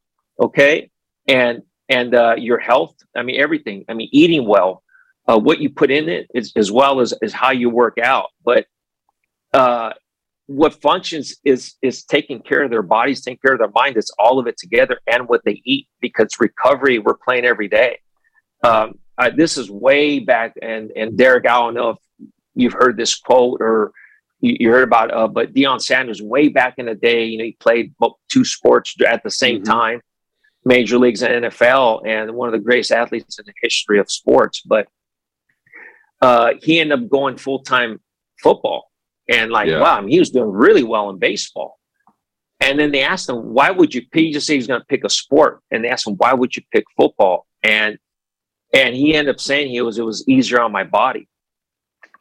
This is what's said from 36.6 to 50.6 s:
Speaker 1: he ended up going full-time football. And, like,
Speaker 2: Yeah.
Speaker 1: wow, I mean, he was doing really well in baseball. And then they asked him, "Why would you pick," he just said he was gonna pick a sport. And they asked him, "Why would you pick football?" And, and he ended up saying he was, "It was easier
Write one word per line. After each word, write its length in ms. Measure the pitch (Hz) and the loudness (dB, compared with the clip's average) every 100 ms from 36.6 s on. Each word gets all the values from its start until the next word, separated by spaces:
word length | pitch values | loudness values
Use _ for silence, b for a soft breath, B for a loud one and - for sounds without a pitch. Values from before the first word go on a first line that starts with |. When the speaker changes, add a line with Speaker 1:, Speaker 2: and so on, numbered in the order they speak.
Speaker 1:
he 180 | - 165 | 0 0
ended 200 | 156 139 | 0 -2
up 80 | 113 | -2
going 300 | 135 139 131 | -2 -2 -6
full-time 600 | 135 135 - 127 120 107 _ _ _ _ | -8 -8 -2 -2 -2 -8 _ _ _ _
football. 480 | - - - 82 - _ _ _ - | 0 0 -2 -6 -10 _ _ _ -2
And, 220 | 120 110 | 0 0
like, 180 | 113 101 | 0 0
Speaker 2:
Yeah. 120 | 78 | 2
Speaker 1:
wow, 160 | 165 120 | 2 2
I 40 | |
mean, 100 | 101 | 2
he 80 | 170 | 2
was 120 | 160 | 2
doing 200 | 123 110 | 0 -2
really 320 | 98 165 202 | 2 4 4
well 260 | 113 110 101 | 2 -4 -6
in 100 | 95 | -4
baseball. 600 | 135 - - - - _ _ _ _ _ _ _ _ - | -4 -4 -10 -12 -14 _ _ _ _ _ _ _ _ -4
And 180 | 135 143 | -2 0
then 140 | 151 | 0
they 100 | 143 | 0
asked 260 | 143 180 - | -2 -4 -6
him, 260 | 120 110 | -8 -2
"Why 160 | 117 151 | 2 2
would 240 | 185 151 | 4 0
you 80 | 127 | 0
pick," 220 | - 165 | -4 -2
he 80 | 160 | 0
just 140 | 147 131 | -2 -2
said 80 | |
he 40 | 143 | -2
was 80 | 117 | -2
gonna 180 | 120 - | -6 -4
pick 180 | 131 | -4
a 40 | 104 | -4
sport. 520 | - - 143 143 - - | -6 0 2 2 0 -8
And 120 | 113 | -6
they 60 | 117 | -4
asked 180 | 123 - | -4 -4
him, 100 | 95 | 0
"Why 180 | 117 | 0
would 200 | 131 127 | 2 -2
you 80 | - - | -4 -4
pick 120 | 107 - | -4 -2
football?" 520 | - - - 98 87 - _ | 0 0 2 0 0 -6 _
And, 360 | 107 107 107 107 _ _ _ _ _ _ _ | 0 0 -2 -6 _ _ _ _ _ _ _
and 200 | 135 127 | 0 2
he 200 | 127 147 | 0 0
ended 200 | 156 143 | 2 0
up 60 | - | -4
saying 280 | - 139 139 | -4 -4 -2
he 120 | 120 | -4
was, 180 | 117 110 | -4 -4
"It 60 | |
was 240 | 113 101 - | -6 -4 0
easier 320 | 131 110 123 | 2 2 0